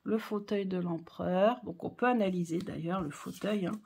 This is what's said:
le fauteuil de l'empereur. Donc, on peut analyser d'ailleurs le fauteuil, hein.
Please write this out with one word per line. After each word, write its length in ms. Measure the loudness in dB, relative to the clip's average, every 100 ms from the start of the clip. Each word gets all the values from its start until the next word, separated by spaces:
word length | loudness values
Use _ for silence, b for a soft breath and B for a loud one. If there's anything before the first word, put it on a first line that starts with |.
le 160 | -2 0
fauteuil 480 | 0 -4 -2 -2 0
de 120 | 0
l'empereur. 840 | 0 -2 -6 -4 0 6 6 4
Donc, 200 | -2 -8
on 60 | -8
peut 160 | 0 2
analyser 520 | 4 2 2 0 -2
d'ailleurs 440 | -4 -4 -2 -2
le 80 | -2
fauteuil, 560 | -6 -10 -6 -2 0 0
hein. 140 | -4